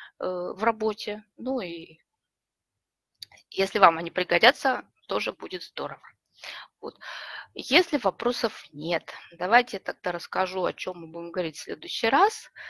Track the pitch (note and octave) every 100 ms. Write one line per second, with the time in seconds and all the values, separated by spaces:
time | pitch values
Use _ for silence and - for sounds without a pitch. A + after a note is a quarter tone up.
0 | - - F#3 F3+ F3+ F#3+ A3 A3 A3 G#3
1 | G#3+ G#3+ _ - B3 C4 F3 E3+ D#3+ D#3
2 | _ _ _ _ _ _ _ _ _ _
3 | _ _ - - _ F#3 F#3+ G#3 F3+ E3
4 | E3 F#3 F3+ F3 A#3+ - C4+ A#3 - _
5 | - G#3 G#3 - E3 F3+ - - C#3+ C3+
6 | - _ _ _ - - - _ - _
7 | - - - - - - - E4+ - C#4
8 | F#3+ - A#3+ - A3 - - C#3+ E3 E3+
9 | - - - E3 F3+ A#3+ A#3+ G3 - -
10 | F3+ E3+ - F#3 F#3 F#3 E3+ - F#3 F3
11 | E3 E3+ E3+ F3+ D#3+ - - E3 - -
12 | A3+ C#4 G#4+ - - -